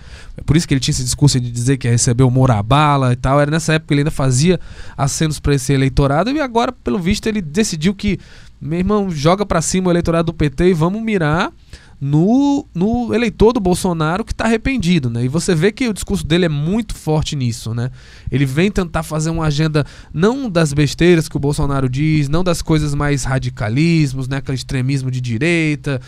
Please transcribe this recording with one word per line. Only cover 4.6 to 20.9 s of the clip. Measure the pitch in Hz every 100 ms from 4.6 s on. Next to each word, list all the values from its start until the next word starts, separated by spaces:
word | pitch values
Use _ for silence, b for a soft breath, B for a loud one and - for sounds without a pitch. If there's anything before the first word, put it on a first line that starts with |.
| B B B -
acenos | 139 - 156 147
pra | 143
esse | 143 127
eleitorado. | 135 135 127 139 143 208
E | 294
agora, | 269 226 254
pelo | - - 226
visto, | 170 202 226
ele | 214
decidiu | 156 160 220 160 160
que, | 202 202 180 B B B -
meu | 139 170
irmão, | 185 208 196
joga | 151 151 196 196
pra | 180
cima | - 185 185
o |
eleitorado | 170 170 165 165
do |
P | - 151
T | 131 180
e |
vamos | 175 160 208
mirar | 226 202 151 160 269 - B B B B
no, | 139 151 185 254 285 285 - 165
no | 196 240 226 214
eleitor | 233 - 214
do | 247
Bolsonaro | 185 175 190 165 156 185 233
que | -
tá |
arrependido, | 226 226 262 262 170 180 127
né? | 117
E | 127
você | 160 185 160
vê | 196
que | 220 254
o |
discurso | 196 - 190 151
dele | 170 175
é |
muito | 147 156 214 233
forte | - - 151 - 147
nisso, | 120 110 113
né? | 117 123 B B B B
Ele | 131 139
vem | 139 196
tentar | 196 175 160
fazer | 160 156 156
uma | 165 156
agenda | 143 156 151 - B B
não | 147 202 269 254
das | 170 156
besteiras | 143 143